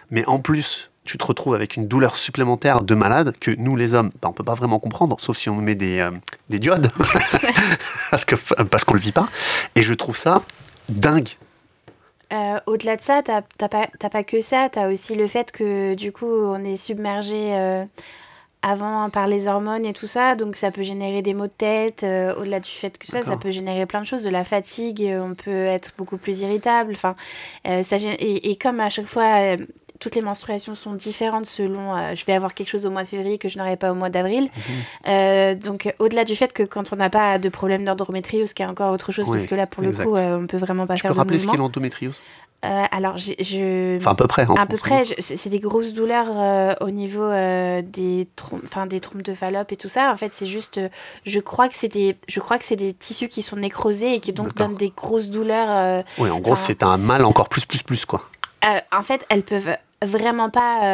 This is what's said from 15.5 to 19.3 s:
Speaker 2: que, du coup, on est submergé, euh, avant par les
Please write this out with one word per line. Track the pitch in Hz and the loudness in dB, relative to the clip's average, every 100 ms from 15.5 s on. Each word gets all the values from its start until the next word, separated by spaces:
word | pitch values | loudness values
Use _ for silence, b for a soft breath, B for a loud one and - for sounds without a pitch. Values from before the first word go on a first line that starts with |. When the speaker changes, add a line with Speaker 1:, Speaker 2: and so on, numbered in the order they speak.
Speaker 2:
que, | - 208 196 196 190 | -2 -2 0 0 -2
du | 202 | -4
coup, | 202 233 | -6 0
on | 226 202 196 | 2 2 -2
est | 196 190 | -4 -6
submergé, | - 208 208 202 208 214 214 196 | -6 -4 -4 -4 -4 -2 0 0
euh, | 185 190 196 B B B B B B - 202 | 0 0 -4 B B B B B B -6 -2
avant | 202 208 214 214 | -2 -2 -2 -2
par | 208 | 0
les | 196 | 0